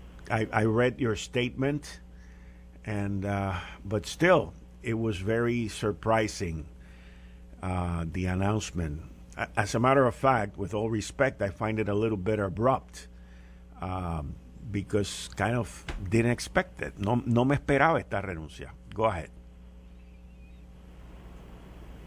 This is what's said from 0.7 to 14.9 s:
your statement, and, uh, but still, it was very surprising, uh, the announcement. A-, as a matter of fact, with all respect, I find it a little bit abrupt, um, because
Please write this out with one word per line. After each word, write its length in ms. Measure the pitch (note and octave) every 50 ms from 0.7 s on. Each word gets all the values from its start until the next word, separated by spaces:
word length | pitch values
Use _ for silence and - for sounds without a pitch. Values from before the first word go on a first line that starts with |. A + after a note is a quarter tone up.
| A2 A#2 B2 B2+ A#2+ -
your 160 | C3 A#2 G#2+
statement, 880 | - - - - B2+ B2 B2 - B2 C3+ C#3 D3 D3 - - - - - - - - - - - - - - - - - - - - -
and, 400 | A2 G#2+ G#2 G2+ G2 G2+ G2 F#2+
uh, 260 | G2+ G2+ G2 G2 G2 F#2 F2 - - - - -
but 220 | G2+ G#2+ G#2+ -
still, 480 | - - - E3 F3+ F#3 D3 G2 E2+ - - - - - - -
it 120 | A#2 A2+
was 240 | A2+ A2+ A2+ G2+ F2+
very 500 | F#2 G2+ A2+ A#2 A#2+ A#2 A#2+ A#2+ A2+ G#2
surprising, 960 | - - - G#2+ G2+ - - A2+ A2+ A2+ A2 G2+ - - G#2 E2+ D#2+ D#2 D2+ - - - - - - - - - - - - - - - - - - - F#2
uh, 440 | F#2 F#2 F2+ F2+ F2 F2 E2+ E2+ E2
the 160 | E2 F#2 F#2
announcement. 760 | F2+ F#2 F#2 F#2+ G2+ G#2+ A2 G2 - - F2+ E2+ D2+ D2 D#2+ - - - - - - -
A-, 120 | - A2+ - - -
as 160 | G#2 G2 -
a 40 | A#2
matter 280 | A#2+ C3 C3+ C#3+ C3+
of 80 | A#2+ -
fact, 420 | - - C3+ C3 A#2 G#2 G2+ E2+
with 160 | F2 G2 F2 A2
all 160 | G#2 A2 A2
respect, 540 | A2+ G#2+ G2 - - - - - - - G#2+
I 80 | G2
find 280 | - - A2 A2 A2 A2
it 120 | G#2+ G2+
a 40 | G2+
little 220 | G#2 A2 A2+ A2
bit 220 | F#2+ F2+ G#2+ G#2+ G#2
abrupt, 680 | G2+ F#2 D#2+ G2 A2+ C3 C3 - - - - - - - - - - - - - - - - - - - - - -
um, 540 | F#2 F#2 F#2 F2+ E2+ E2 D#2+ C#2+ C#2 - - - - - - - A2+
because 580 | G2 G#2 F#2+ -